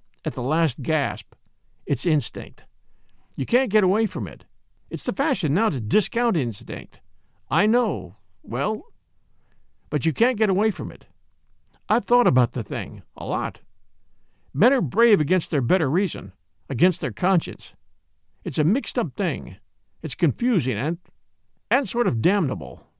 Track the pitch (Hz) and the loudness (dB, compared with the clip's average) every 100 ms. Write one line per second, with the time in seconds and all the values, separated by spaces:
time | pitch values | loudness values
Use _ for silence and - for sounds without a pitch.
0 | - _ - 135 123 160 165 - 131 156 | -20 _ -6 -4 0 2 2 0 -2 0
1 | 127 - - - _ _ _ - - 135 | 0 -6 -12 -20 _ _ _ -12 -4 -2
2 | 180 151 - - - - - - - - | 2 2 0 -8 -12 -14 -20 -20 -20 -20
3 | - - - - 127 240 262 208 190 202 | -20 -20 -16 -8 0 2 2 2 2 2
4 | 226 - 92 - - - _ _ - 156 | 0 -2 -8 -10 -18 -20 _ _ -12 -8
5 | - 202 311 254 151 156 226 143 107 180 | -4 -2 0 0 0 0 0 -2 0 2
6 | - 226 240 180 123 107 - - 60 - | 2 0 0 0 -2 -4 -8 -10 -10 -18
7 | - - - _ - 151 208 233 233 120 | -20 -20 -20 _ -4 0 2 2 0 -4
8 | 87 101 - - 269 123 151 220 403 - | -6 -14 -20 -20 -8 -4 -2 -4 -8 -20
9 | _ _ _ - _ - - - - 143 | _ _ _ -20 _ -20 -20 -20 -6 -2
10 | 160 147 233 226 214 190 220 - 110 - | 0 2 2 2 2 2 0 -2 -8 -12
11 | - _ _ _ _ - - _ - 233 | -18 _ _ _ _ -20 -20 _ -2 -2
12 | - 247 220 127 123 - 110 131 95 101 | 2 2 4 4 2 0 -6 -6 -8 -12
13 | - - 92 165 - - - - - - | -16 -10 -4 -4 -4 -8 -18 -20 -20 -20
14 | - - - _ - 135 214 269 151 175 | -20 -20 -20 _ -8 2 4 4 0 2
15 | 233 202 147 185 - 147 120 185 147 156 | 4 4 4 0 0 -2 2 2 2 0
16 | 202 - - - _ _ - 117 175 180 | 0 -4 -12 -16 _ _ -8 2 2 2
17 | 131 107 175 185 - - - - - - | -4 -2 2 2 0 -10 -14 -20 -20 -20
18 | _ _ _ _ - 151 151 233 - - | _ _ _ _ -6 0 2 2 -2 -4
19 | 180 - 185 123 64 - - _ _ _ | -4 -2 -4 -4 -8 -16 -20 _ _ _
20 | 156 - 160 - 240 226 127 104 135 170 | -10 0 0 2 2 2 0 -2 -2 -4
21 | - - - _ _ _ - 247 254 233 | -10 -20 -20 _ _ _ -2 -2 0 -2
22 | 220 117 113 202 151 101 65 64 - _ | 0 2 2 2 0 -4 -8 -14 -20 _